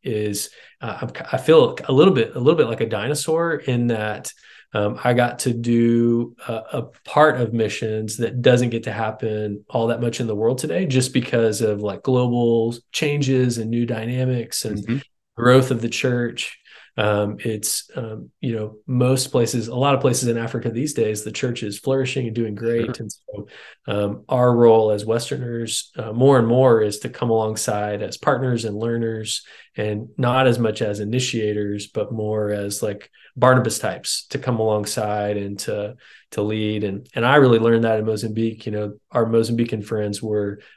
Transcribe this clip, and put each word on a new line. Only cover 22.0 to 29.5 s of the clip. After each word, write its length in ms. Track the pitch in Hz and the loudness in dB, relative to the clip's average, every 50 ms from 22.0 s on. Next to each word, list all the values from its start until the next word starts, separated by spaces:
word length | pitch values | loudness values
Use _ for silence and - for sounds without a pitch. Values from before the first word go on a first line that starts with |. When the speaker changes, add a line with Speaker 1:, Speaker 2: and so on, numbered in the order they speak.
| 131 123 - 139 123 | 0 -2 -2 -4 -4
Speaker 1:
and 80 | 113 107 | -4 -2
doing 200 | 120 117 110 104 | -2 -2 -4 -4
great. 400 | 101 113 117 117 117 117 - 127 | -4 -2 0 0 0 0 -2 -4
Speaker 2:
Sure. 0 | - | -8
Speaker 1:
And 120 | 117 110 | -10 -12
so, 360 | - - _ - - 101 98 - - - - - - _ _ | -14 -16 _ -16 -14 -14 -14 -14 -16 -20 -20 -20 -20 _ _
um, 380 | - 110 101 101 98 107 - - - | -4 -2 -2 -2 -2 -4 -6 -6 -2
our 260 | 135 123 123 123 120 | 2 4 4 4 6
role 360 | 117 120 117 110 113 110 107 | 8 8 8 8 8 6 4
as 160 | 107 104 107 | 2 0 0
Westerners, 840 | 110 113 117 117 - 135 131 123 120 117 117 117 113 - - - - - | 0 -2 -2 -2 -4 -6 -6 -6 -6 -6 -6 -6 -6 -6 -8 -8 -10 -10
uh, 160 | - 113 113 | -10 -10 -6
more 260 | 110 117 127 139 139 127 | 0 4 6 6 6 6
and 100 | 117 113 | 4 4
more 340 | 120 127 131 127 117 113 | 4 6 6 6 6 4
is 160 | 107 104 101 - | 4 0 -2 -6
to 100 | - 120 | -8 -10
come 220 | 120 - - 117 | -8 -4 -2 0
alongside 720 | 113 110 110 107 107 107 - - 107 104 104 104 104 98 | 0 2 0 -2 -4 -4 -4 -4 -2 -2 -2 -4 -4 -6
as 160 | 104 98 - - | -6 -8 -8 -4
partners 480 | - 151 139 123 131 127 123 113 110 | 0 0 0 2 0 -2 -2 -2 -2
and 100 | 110 101 | -4 -6
learners, 720 | 104 113 117 117 117 117 113 113 110 110 107 - - - - | -4 -4 -2 -2 -2 -2 -4 -4 -6 -8 -8 -8 -10 -10 -14